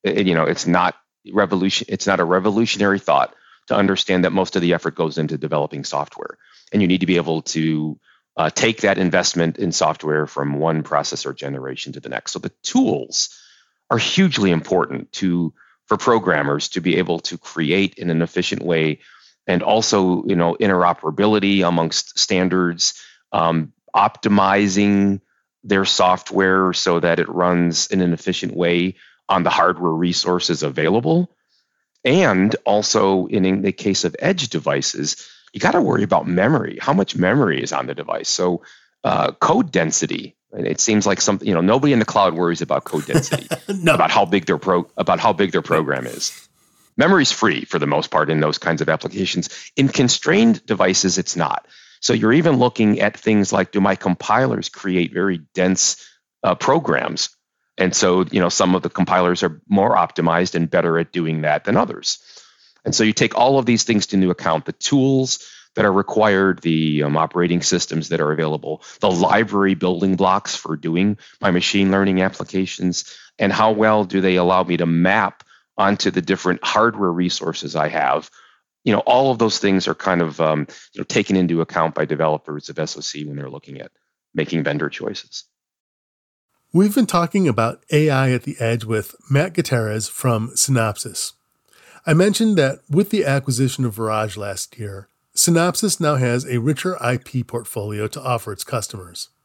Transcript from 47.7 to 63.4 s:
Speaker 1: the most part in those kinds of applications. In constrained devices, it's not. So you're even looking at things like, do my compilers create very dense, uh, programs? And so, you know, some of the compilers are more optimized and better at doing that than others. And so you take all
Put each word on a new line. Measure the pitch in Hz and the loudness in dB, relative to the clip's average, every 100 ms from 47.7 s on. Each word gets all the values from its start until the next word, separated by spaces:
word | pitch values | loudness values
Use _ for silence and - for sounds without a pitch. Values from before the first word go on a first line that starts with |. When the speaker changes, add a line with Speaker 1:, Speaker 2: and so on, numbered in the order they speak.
| 82 | -2
Speaker 1:
the | 73 | 0
most | 73 - | 0 0
part | 80 76 | 0 2
in | 78 | 2
those | 76 - | 0 -2
kinds | 82 80 | -2 -2
of | 78 | 0
applications. | 80 92 95 92 90 85 - - - | -2 -4 -4 -2 -2 -6 -12 -10 0
In | 135 | 0
constrained | - 123 - 151 190 226 202 - | 2 2 2 2 4 4 2 -2
devices, | 101 92 92 95 90 | 0 2 2 0 -2
it's | 85 87 | -4 -4
not. | 76 - _ - - _ | -2 -4 _ -20 -20 _
So | - | -2
you're | 120 110 | 2 4
even | 143 165 131 | 4 4 4
looking | 123 - 104 104 | 2 2 2 4
at | 104 - | 0 0
things | - 107 98 | 2 2 2
like, | 98 92 | 0 0
do | 104 | 2
my | 98 95 | 2 0
compilers | 98 90 - 110 131 107 90 | -2 -2 0 2 2 -2 -8
create | - 98 90 87 | -8 -2 0 0
very | - 98 85 76 | -2 -2 -4 -6
dense, | - 92 95 - - - _ _ _ | -2 0 2 -2 -4 -14 _ _ _
uh, | - 87 | -2 0
programs? | - 170 135 71 - 73 - _ _ _ _ - | 0 0 0 -2 -2 -6 -8 _ _ _ _ -2
And | 92 - | 0 2
so, | 92 90 90 | 2 2 2
you | 104 | 0
know, | 90 | 0
some | - 92 92 | 2 2 2
of | |
the | 87 | -2
compilers | - 85 92 87 90 | -2 0 2 2 0
are | 90 78 _ | -2 -4 _
more | 101 104 95 | 2 4 2
optimized | 87 - 85 85 90 85 | 2 0 0 2 0 -2
and | 82 | 0
better | 90 85 82 | 0 0 -2
at | 85 | -2
doing | 90 80 78 | -4 -4 -2
that | 76 76 - | -2 -2 0
than | 107 | 0
others. | - - - - - - - _ _ _ | 0 -6 -8 -8 -14 -20 -20 _ _ _
And | - - | -4 0
so | |
you | 110 | 0
take | 104 123 | 2 -2
all | - | 2